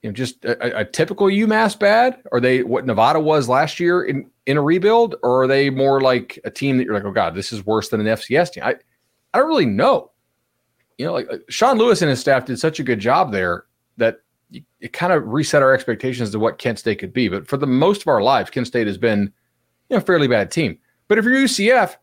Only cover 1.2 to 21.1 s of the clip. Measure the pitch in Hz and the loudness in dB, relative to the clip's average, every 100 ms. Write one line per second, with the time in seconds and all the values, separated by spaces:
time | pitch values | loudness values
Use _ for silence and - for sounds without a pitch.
1.2 | 196 196 214 214 220 - 202 220 247 247 | 2 2 2 2 0 2 2 4 2 0
2.2 | - 123 123 127 - 123 127 107 117 156 | -4 0 2 2 0 -2 0 2 4 4
3.2 | 156 156 120 131 151 - 175 175 - 139 | 2 2 2 0 0 0 0 0 -2 -6
4.2 | - _ - 143 143 180 196 226 233 - | -8 _ -2 0 2 2 4 2 2 -2
5.2 | - 127 131 135 139 131 135 135 131 123 | 0 2 4 2 2 2 2 4 2 0
6.2 | 123 - 110 - 139 131 - 104 101 98 | -4 -14 -14 -6 0 0 0 -4 -4 -2
7.2 | 87 87 98 110 98 110 104 110 107 110 | -2 -4 -10 -10 -2 -2 -2 -4 -2 -4
8.2 | - 135 175 - - - _ _ _ _ | -2 -2 -2 -4 -6 -6 _ _ _ _
9.2 | _ 208 302 302 135 98 - - - _ | _ -2 0 0 0 0 0 0 -4 _
10.2 | _ _ _ _ _ _ _ - 147 170 | _ _ _ _ _ _ _ -10 -6 -6
11.2 | - - - - 240 247 240 208 165 123 | -6 -12 -10 0 2 4 2 2 0 0
12.2 | - 135 - 123 160 156 131 113 104 147 | 2 0 0 -4 -4 -4 -4 -2 0 0
13.2 | 123 101 90 87 _ _ _ - 113 - | 0 -2 -4 -6 _ _ _ -2 -2 -2
14.2 | _ _ _ - _ _ 117 - 175 170 | _ _ _ -20 _ _ -16 -6 0 0
15.2 | 110 131 147 147 135 131 - 113 131 123 | 0 -4 0 2 4 2 0 -6 -6 -6
16.2 | 110 107 113 - 123 110 - 101 - - | -6 -2 -2 -2 -6 -4 -4 -4 -6 -4
17.2 | 113 95 80 139 143 127 165 202 - 123 | -2 -4 -6 -4 0 2 2 0 0 2
18.2 | 107 135 92 - 123 123 107 92 113 104 | 2 2 0 -6 -4 -2 -2 -2 0 0
19.2 | 101 _ _ _ _ _ _ 226 - 175 | -2 _ _ _ _ _ _ -2 2 2
20.2 | 139 117 98 - 135 80 _ _ _ | 4 2 0 -2 -4 -6 _ _ _